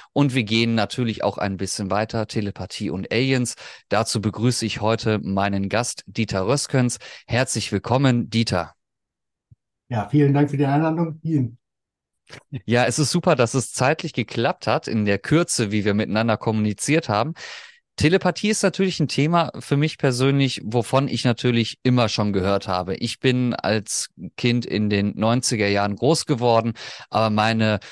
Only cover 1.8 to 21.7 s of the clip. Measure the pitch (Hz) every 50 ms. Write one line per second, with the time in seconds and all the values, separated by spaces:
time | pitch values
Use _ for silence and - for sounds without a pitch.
1.8 | 101 92 95 104 110 - - 113 107 - - 113 104 101 - - 92 - - -
2.8 | 110 82 67 95 95 - - 117 131 135 131 127 123 - - - - - - -
3.8 | _ - - 104 113 - - 110 98 107 - 101 110 127 120 - 120 104 - -
4.8 | 104 110 113 110 - 110 107 104 - 92 98 98 98 101 101 98 98 95 - 110
5.8 | 120 - - - - - 101 - 110 - 107 95 92 104 139 147 - - - 131
6.8 | 123 120 - - - - - - - - 113 120 131 - - 113 - - 107 95
7.8 | - - 117 131 143 131 120 120 - - - 113 117 - 104 90 82 - - _
8.8 | _ _ _ _ _ _ _ _ _ _ _ _ _ _ _ _ _ _ _ _
9.8 | _ - 120 110 101 - 143 147 143 139 139 143 147 143 143 139 147 139 143 147
10.8 | 160 160 160 165 170 160 151 - - 160 160 135 123 113 - - _ _ _ _
11.8 | _ _ _ _ _ _ _ _ _ - - - - _ 143 - - - 117 120
12.8 | 123 123 120 156 151 - - 175 - 185 156 131 120 113 - 131 - - - -
13.8 | 123 135 160 160 - 156 - - 113 - - 117 117 147 185 - - 107 117 156
14.8 | - - - 110 107 104 101 95 - - 151 165 175 - - - 117 101 107 107
15.8 | 98 104 101 104 107 - 98 110 117 117 107 - - 117 110 107 107 107 101 -
16.8 | - - 147 165 - - 104 104 120 156 165 - - - - - - - - _
17.8 | _ _ _ - - 151 180 185 - 180 175 - - 208 214 - - 190 - -
18.8 | 196 185 - - 156 135 - - 143 156 175 170 160 - - 139 - - 143 143
19.8 | 151 156 - - - 139 123 120 131 139 139 139 135 127 - - - 104 110 123
20.8 | 110 - - 135 143 - - 117 - 127 117 - - 123 120 117 113 -